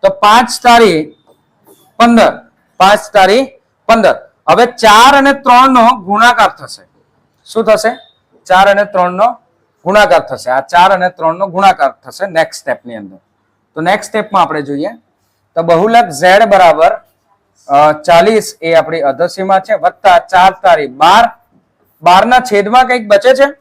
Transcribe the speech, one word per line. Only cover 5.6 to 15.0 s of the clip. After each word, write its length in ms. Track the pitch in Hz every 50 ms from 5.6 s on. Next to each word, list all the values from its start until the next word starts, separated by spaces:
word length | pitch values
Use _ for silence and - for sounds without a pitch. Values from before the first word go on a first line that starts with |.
| 254 269
નો 260 | 262 247 226 233 247
ગુણાકાર 600 | 233 180 175 202 208 226 240 240 233 214 185 -
થશે. 260 | - 143 123 - - 92 _ _ _ _ _ _ _ _ _ _ _ _
શું 200 | _ - 220 220
થશે? 260 | 208 214 202 - 220 247 262 _ _ _ _ _ _ _ _ _
ચાર 220 | - 185 185 196 202
અને 160 | 196 202 208
ત્રણ 260 | 202 208 190 180 180
નો 300 | 180 185 214 240 247 _ _ _ _ _ _ _ _ _ _
ગુણાકાર 360 | 165 196 208 208 - 180 160
થશે. 300 | - - 135 120 - 123
આ 100 | 127 131
ચાર 320 | 135 - - 175 180 190 202
અને 160 | 185 180 180
ત્રણ 280 | 180 - 160 160 165
નો 100 | 175 196
ગુણાકાર 440 | 196 165 185 196 196 175 - 147 135
થશે 360 | - _ _ 131 120 - 185
નેક્સ્ટ 340 | 196 175 160 160 - - -
સ્ટેપ 260 | _ 143 123 - _
ની 80 | 120 117
અંદર. 220 | 110 104 95 95 92 _ _ _ _ _ _ _ _ _ _ _
તો 60 | 156
નેક્સ્ટ 280 | 160 175 196 208 - -
સ્ટેપ 240 | - 220 208 - -
માં 100 | 190 170
આપણે 200 | 160 156 151 147
જોઈએ 260 | 139 143 139 156 196 233 233